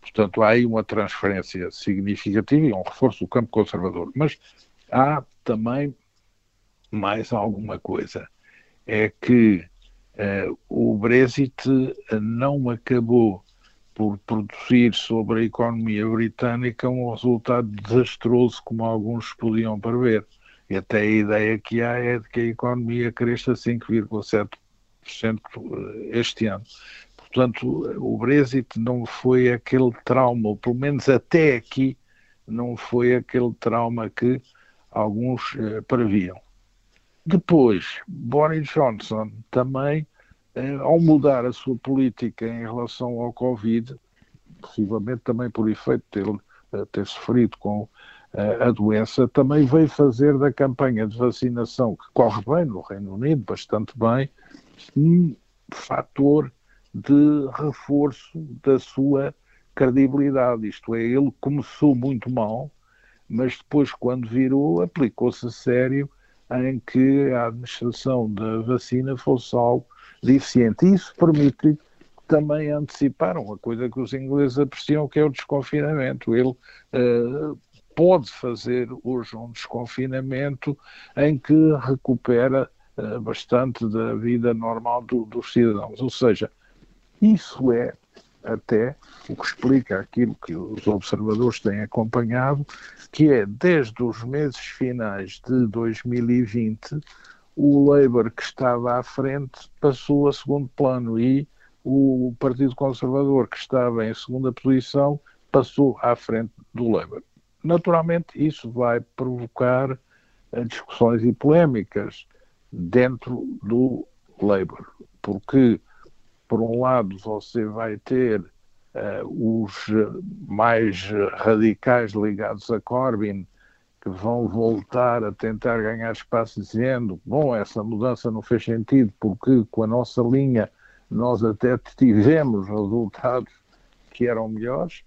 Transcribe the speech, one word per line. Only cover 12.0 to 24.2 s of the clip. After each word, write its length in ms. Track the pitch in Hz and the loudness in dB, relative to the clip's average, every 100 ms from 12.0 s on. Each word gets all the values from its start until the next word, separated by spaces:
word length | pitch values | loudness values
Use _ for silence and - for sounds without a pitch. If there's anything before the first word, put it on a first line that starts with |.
| - 110 | -6 -4
não 480 | 107 117 135 143 127 | -4 -2 -2 -2 -2
acabou 760 | 113 - 127 113 120 113 95 _ _ _ _ _ | -4 -2 0 4 4 4 2 _ _ _ _ _
por 240 | - 107 104 | -4 -4 -4
produzir 760 | - 113 104 - - 127 120 | -6 -6 -6 -12 2 6 6
sobre 480 | - - 113 107 113 | 2 -4 -4 -2 -2
a 20 | |
economia 640 | 113 - 117 117 113 104 110 | -2 -2 -4 -2 -4 -2 -2
britânica 800 | 113 113 - 127 120 123 110 127 | -2 -2 -2 -4 -2 -4 -4 -4
um 240 | 127 123 | -4 -6
resultado 560 | 110 127 120 - 123 117 | -4 0 0 0 -2 -2
desastroso 960 | 104 101 117 120 - 117 120 123 - | -8 0 2 2 -2 0 2 2 0
como 220 | - 113 113 | -10 -6 -4
alguns 480 | 113 107 117 107 | -4 -4 -6 -8
podiam 440 | - 113 110 113 107 | -6 -2 -2 -2 -4
prever. 480 | 117 120 127 110 - _ _ _ _ | -4 0 2 0 -2 _ _ _ _
E 80 | 95 | -8
até 220 | 98 107 | -2 0
a 60 | 104 | 2
ideia 540 | 110 104 107 107 110 | 2 2 0 0 -2
que 220 | - 113 | -4 -4
há 160 | 117 120 | -2 -2
é 200 | 120 120 | -2 -4
de 100 | 107 | -4
que 100 | - | -4
a 60 | 117 | -4
economia 680 | 113 123 123 117 120 120 | -2 -4 -2 -4 -2 -4
cresça 440 | 113 120 120 - 120 | -2 -2 -2 -2 -2
cinco 300 | - 120 - | -2 -4 -2
vírgula 340 | 113 104 107 | -2 -2 -6